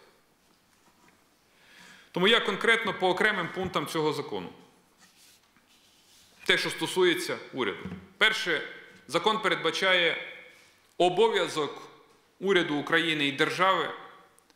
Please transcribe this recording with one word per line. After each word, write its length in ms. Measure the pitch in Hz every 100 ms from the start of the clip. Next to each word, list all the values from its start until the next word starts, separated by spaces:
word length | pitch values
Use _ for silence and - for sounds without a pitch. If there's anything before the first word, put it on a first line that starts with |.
| _ _ _ _ _ _ _ _ _ _ _ _ _ _ _ _ _ - - - -
Тому 160 | 170 190
я 120 | 226
конкретно 540 | 220 196 208 226 208
по 140 | - 185
окремим 400 | 180 214 202 165
пунктам 380 | - 185 180 147
цього 260 | 165 151
закону. 360 | 139 135 98 90 - - _ _ _ _ _ - _ _ _ _ _ _ _ _ _ _ _
Те, 140 | - 175
що 120 | 165
стосується 680 | - 160 185 180 160 - 117 -
уряду. 260 | 139 107 92 - 92 - -
Перше, 500 | 214 208 180 147 - - - - -
закон 340 | 160 208 208
передбачає 920 | 185 160 160 160 190 180 165 - - - - - _ _ _ -
обов'язок 920 | 175 165 226 202 160 156 143 - - - _ _ _ -
уряду 340 | 190 180 151
України 520 | 147 139 165 165 156 139
і 60 |
держави 580 | 135 151 139 190 180 - - - - - _ _